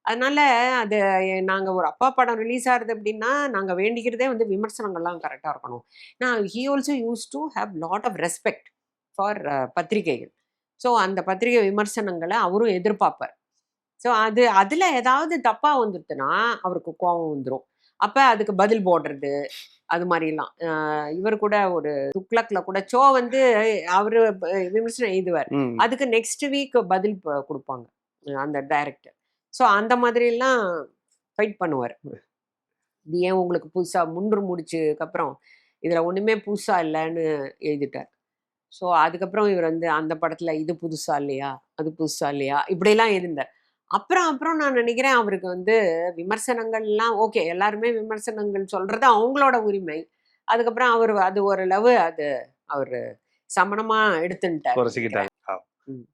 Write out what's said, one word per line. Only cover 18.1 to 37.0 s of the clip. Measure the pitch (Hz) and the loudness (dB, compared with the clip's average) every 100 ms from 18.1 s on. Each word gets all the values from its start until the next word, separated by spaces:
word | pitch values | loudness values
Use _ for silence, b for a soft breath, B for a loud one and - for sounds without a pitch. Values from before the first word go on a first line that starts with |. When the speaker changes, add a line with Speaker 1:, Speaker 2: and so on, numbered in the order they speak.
| 269 | 6
Speaker 1:
அதுக்கு | 269 220 208 190 | 6 4 0 2
பதில் | 208 226 185 | 4 4 4
போடுறது, | 165 147 139 139 143 143 B B B - | 2 2 -6 -4 -4 -6 B B B -4
அது | 170 180 | -2 0
மாதிரிலாம். | 165 160 156 135 _ | 0 0 -4 -6 _
அ, | 165 156 156 151 147 | -4 -2 -2 -2 -4
இவர் | 165 208 214 | -4 -2 0
கூட | 208 208 196 | 2 2 2
ஒரு | 175 147 143 139 | 0 -2 -4 -4
துக்ளக்ல | 190 190 226 226 190 | -6 0 0 0 -4
கூட | 180 190 196 247 | -2 -6 0 4
சோ | 269 | 6
வந்து | 262 240 262 262 214 220 202 165 | 4 2 2 4 4 2 0 2
அவரு | 185 208 226 226 196 | 2 4 4 4 2
ப-, | 170 190 180 | -4 -2 0
விமர்சனம் | 208 233 226 226 | -2 -2 -4 -2
எழுதுவார். | 190 185 165 - | 0 0 -2 0
Speaker 2:
ம். | 143 131 120 | -2 -2 2
Speaker 1:
அதுக்கு | 226 247 269 | 0 2 0
நெக்ஸ்ட் | 226 226 - 285 | 0 0 -6 -4
வீக் | 277 277 247 185 | -2 0 0 2
பதில் | 185 208 196 | 0 0 -4
ப-, | 160 143 139 | -4 -6 -6
கொடுப்பாங்க, | 147 - 127 113 _ _ _ 143 | -10 -8 -12 -12 _ _ _ -10
அ, | 139 | -6
அந்த | 143 147 | -4 -4
டைரக்டர். | 139 147 147 - _ _ _ _ _ | -2 -2 -2 -10 _ _ _ _ _
So | - 240 | 2 4
அந்த | 202 220 247 | 4 2 2
மாதிரிலாம் | 240 233 240 233 262 254 190 170 127 _ _ _ _ - | 4 2 2 2 2 2 0 -4 -8 _ _ _ _ -4
ஃபைட் | 214 202 175 | -4 -2 -2
பண்ணுவார். | 139 120 - 147 - _ _ _ _ _ _ _ _ 156 | -2 -4 -8 -18 -18 _ _ _ _ _ _ _ _ -6
இது | 170 | -2
ஏன் | 180 | 2
உங்களுக்கு | 190 180 165 156 | 2 0 -2 -4
புதுசா, | 185 175 185 165 | -4 -2 0 -2
முன்று | 165 208 208 196 175 | -2 -2 0 -2 -6
முடிச்சுக்கு | 160 165 151 151 | -4 -2 -2 -2
அப்புறம் | 160 180 151 139 b b b b | -6 -4 -4 -6 b b b b
இதுல | 160 170 | -2 0
ஒண்ணுமே | 165 190 214 220 | 0 0 0 -2
புதுசா | 208 208 - | -2 -6 0
இல்லைன்னு | 185 160 156 | 0 0 -2